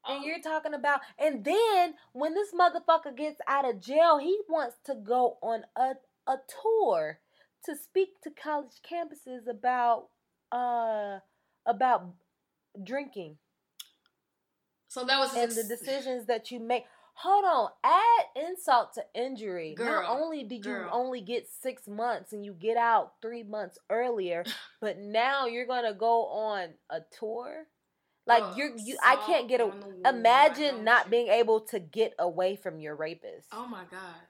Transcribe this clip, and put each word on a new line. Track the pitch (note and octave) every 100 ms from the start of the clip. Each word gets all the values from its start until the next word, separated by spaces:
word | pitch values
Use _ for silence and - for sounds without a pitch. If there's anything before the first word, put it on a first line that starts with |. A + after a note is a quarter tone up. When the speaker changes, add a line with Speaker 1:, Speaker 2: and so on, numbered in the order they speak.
| -
Speaker 1:
And | C#4
Speaker 2:
Oh. | C#4+
Speaker 1:
you're | E4
talking | D#4+ D#4 D#4
about, | D4 C#4+ C#4 - -
and | D4+ C4 G#3
then | F#4+ A4+ F#4+ F4 D4+ _
when | B3 D4+
this | E4+ G4+
motherfucker | F4+ F4+ E4+ - D#4+ D4 B3
gets | D4+ D4+ -
out | C#4 C4+
of | G3+
jail, | F#3 D4 E4+ D4
he | D4+ G#4 G#4
wants | D#4+ B3+ - -
to | A#3+
go | G3+ B3 B3 -
on | G#3+ A3+ - -
a, | C4 C4 _ _ -
a | C4 - -
tour | A4+ A4+ F4 F3 D#3 D#3 _ _ _ _ -
to | C4+
speak | - F#4+ F#4+ _
to | D#4
college | D4+ D4+ D4 C4 _ -
campuses | E4+ D#4+ - B3+ B3+ A3+
about, | G#3+ B3 B3 A#3+ A#3 - _ _ _ _
uh, | A#3+ B3 A#3+ A3+ G#3+ G3+ G3 _ _ _ _ A3+
about | G3+ B3+ A3 F3+ - _ _ _ _ _ G#3
drinking | F#3+ C4+ C#4 A3 D#3+ D3+ _ _ _ _ - _ _ _ _ _ _ _ _ _ _
Speaker 2:
So | B3+ B3
that | C4+
was | C4
his | A#3+ A#3+ A3+
Speaker 1:
and | G#3
the |
Speaker 2:
ex- | A#3
Speaker 1:
decisions | C4+ C4+ C4+ B3 A3
that | A3+ -
you | B3
make. | A3+ B3 A#3+ _ _ -
Hold | F4 G4+ F#4+
on, | C#4+ G#3 -
add | B3 F4 F4+ D#4 D#4+ - E4
insult | F#4 - B3 G3+ -
to | -
injury. | A3 B3+ B3 G#3+ F3+ D#3+ F3
Speaker 2:
Girl, | A#3 -
Speaker 1:
Not | -
only | B3+ D#4+ D4+
did | G#3+ A#3+ G#3
you |
Speaker 2:
girl. | G3 F3
Speaker 1:
only | A3 B3+ B3+
get | F#3+ A#3+ - -
six | C4 B3+ -
months | G#3 A#3+ G#3+ F#3+
and | G#3
you | G3+
get | F3 G#3 A3+
out | A#3 A3 - _
three | A3+ A#3
months | G#3 G#3+ F#3+ - _
earlier, | A3 B3 A3+ F3+ E3+ F3 -
Speaker 2:
<laughs> | - _
Speaker 1:
but | G#3+ F#3
now | G3+ G#3+ B3 C#4 B3+
you're | A#3 B3
gonna | B3 A#3
go | G3 A3+ A#3 -
on | G3 A3 G3+ F3 - _
a | D#3+ D#3 -
tour. | G#3+ A3+ B3 D#4 D#4 _ _ _ _ _ -
Like, | A#3
Speaker 2:
Bruh, | G3+ G3
Speaker 1:
you're, | D4 A#3
you, | G#3+ -
I | A#3+ C4+
can't | C4+ D#4+ A#3+
get | B3
a-, |
Speaker 2:
salt | A3
on | G3
the | -
wound, | -
why | C4
Speaker 1:
imagine | B3 A3+ B3+ D4 C#4 D4 B3
Speaker 2:
don't |
Speaker 1:
not | G#3+ A#3+ F#3
Speaker 2:
you? |
Speaker 1:
being | A#3 A#3
able | A3+ A#3 A3
to | A3 A3
get | D#3+ A3 A3+ -
away | F3 E3+ F#3 G3+
from | F#3+ D#3+
your | D3+ D3+
rapist. | D#3 E3+ G#2 - _
Speaker 2:
Oh | G#3+ B3
my | G#3 F3
God. | F#3 F#3 E3+